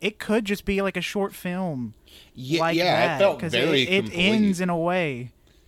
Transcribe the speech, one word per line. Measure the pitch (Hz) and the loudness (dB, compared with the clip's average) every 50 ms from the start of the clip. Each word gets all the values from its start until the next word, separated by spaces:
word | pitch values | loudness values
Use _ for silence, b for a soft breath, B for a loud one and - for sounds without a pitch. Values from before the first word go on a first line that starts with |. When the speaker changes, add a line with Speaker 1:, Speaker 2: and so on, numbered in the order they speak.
Speaker 1:
it | - 196 208 - | -4 -4 -4 -4
could | - - 208 233 220 | -2 0 0 0 0
just | 190 202 - - | 0 -4 -4 -2
be, | - 196 190 196 | -2 -2 0 0
like, | 196 180 | -2 -2
a | 185 | -4
short | 165 - - 208 196 196 - | -6 -4 -4 -2 -4 -4 -4
film | - - 185 180 185 190 180 151 127 120 110 107 - B B B B B B B | -8 -8 -6 -6 -4 -4 -4 -4 -6 -6 -8 -10 -14 B B B B B B B
Speaker 2:
Ye-, | B 127 127 156 165 | B -6 -2 0 0
Speaker 1:
like | 160 165 165 165 | 2 2 2 2
Speaker 2:
yeah, | 175 | 2
it | 180 - - - 185 | 2 2 2 2 2
Speaker 1:
that, | 156 139 | 2 4
Speaker 2:
felt | 196 196 156 127 | 4 2 2 0
Speaker 1:
'cause | - 165 | -4 -2
Speaker 2:
very | 151 143 165 175 156 135 | 0 0 2 2 4 2
Speaker 1:
it, | 127 120 | 2 2
it | 185 196 196 | 2 0 0
Speaker 2:
complete. | 214 180 170 180 | 0 -2 0 2
Speaker 1:
ends | 196 220 220 214 202 190 170 | 2 4 4 4 2 2 0
in | 185 180 | 0 0
a | 175 165 | 0 0
way | 165 175 180 185 175 151 135 120 123 120 - _ b b b b b | 0 0 0 0 0 -2 -2 -6 -8 -12 -14 _ b b b b b